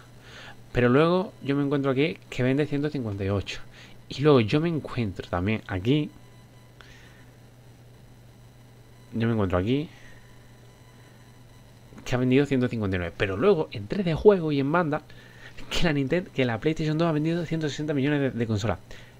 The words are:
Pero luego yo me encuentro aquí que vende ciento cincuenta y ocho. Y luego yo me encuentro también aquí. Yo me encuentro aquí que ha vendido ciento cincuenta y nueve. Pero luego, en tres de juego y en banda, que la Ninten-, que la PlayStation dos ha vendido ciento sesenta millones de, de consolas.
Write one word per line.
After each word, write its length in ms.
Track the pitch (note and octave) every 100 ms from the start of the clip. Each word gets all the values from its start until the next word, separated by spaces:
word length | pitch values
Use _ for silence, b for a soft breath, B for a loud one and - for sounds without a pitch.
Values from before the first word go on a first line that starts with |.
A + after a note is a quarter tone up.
| - - B B B B -
Pero 160 | B2 B2
luego 440 | B2+ E3 F3+ G#3 -
yo 140 | C3+ C#3
me 80 |
encuentro 260 | C#3 C#3+ C#3
aquí 280 | C3 D#3+ G3 -
que 140 | -
vende 240 | B2 C#3 D3
ciento 240 | C#3+ D3
cincuenta 340 | D3 A2+ G2
y 60 | G2
ocho. 300 | G2+ - - - B B B -
Y 140 | -
luego 180 | D3+ C3+
yo 200 | G#2 D3+
me 80 | E3+
encuentro 600 | D#3 - - G#2+ - -
también 340 | F2+ F#2+ A2 -
aquí. 440 | F#2 G#2 D3+ D3+ - - - - - - - B B B B B B - - - - - - - - - - - - - - - - -
Yo 140 | A2 A#2
me 80 |
encuentro 240 | A2+ F#2+ F2+
aquí 300 | G2+ C#3 E3+ B B B B B B - - - - - - - - - - - - - - -
que 100 | -
ha 40 | B2
vendido 280 | B2+ C3 C#3+
ciento 220 | C3 B2
cincuenta 280 | A#2 G2+ F#2
y 20 |
nueve. 160 | F2 -
Pero 200 | G#2 F#2+
luego, 320 | F#3 E3+ -
en 160 | A2+ G2+
tres 160 | F#3
de 100 | E3+
juego 380 | D3+ G#3 F#3+ D#3
y 80 | C#3+
en 100 | C#3
banda, 320 | E3+ D#3+ D3+ - B B B B B -
que 120 | -
la 100 | E3+
Ninten-, 380 | C#3+ C3 E3+ F#3+
que 140 | -
la 160 | B2 A2+
PlayStation 380 | D#3 D#3+ D#3 D#3
dos 100 | E3+
ha 40 |
vendido 320 | D3+ D#3+ E3+ E3
ciento 220 | D#3+ D3+
sesenta 260 | B2+ D3+
millones 260 | D3 C#3 D3
de, 100 | C3+
de 160 | A#2 A2+
consolas. 320 | G#2+ G#2 F2 - B B